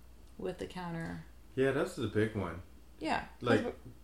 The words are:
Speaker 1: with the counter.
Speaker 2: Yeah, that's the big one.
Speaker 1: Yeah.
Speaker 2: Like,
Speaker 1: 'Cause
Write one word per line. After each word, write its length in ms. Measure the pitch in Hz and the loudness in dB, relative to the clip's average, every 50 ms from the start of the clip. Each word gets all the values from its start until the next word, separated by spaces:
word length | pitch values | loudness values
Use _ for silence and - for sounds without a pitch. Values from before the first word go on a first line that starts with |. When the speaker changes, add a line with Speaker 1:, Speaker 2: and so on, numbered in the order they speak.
| - - - - - - - - | -20 -20 -20 -20 -20 -18 -12 -6
Speaker 1:
with 200 | - 185 175 - | -6 -6 -4 -4
the 80 | 190 | -8
counter. 580 | 185 - 185 180 170 170 165 165 170 175 165 160 - - - - - - | -8 -6 -8 -6 -4 -4 -4 -4 -6 -6 -8 -10 -14 -18 -20 -20 -6 0
Speaker 2:
Yeah, 160 | 131 131 135 | 2 4 4
that's 240 | 127 143 - - - | 4 2 0 0 -2
the 100 | - 120 104 | -2 -2 2
big 260 | - 107 110 107 - | 4 4 4 4 2
one. 260 | 104 92 87 80 87 - - - - - - - - | 0 -2 -2 -4 -8 -10 -14 -18 -20 -20 -20 -12 -6
Speaker 1:
Yeah. 260 | 302 311 247 - - - - - 117 | -2 0 0 0 -2 -4 -10 -4 2
Speaker 2:
Like, 220 | 233 - - 240 | 4 4 4 4
Speaker 1:
'Cause 80 | 247 - - - 123 - - | 2 -4 -6 -12 -16 -16 0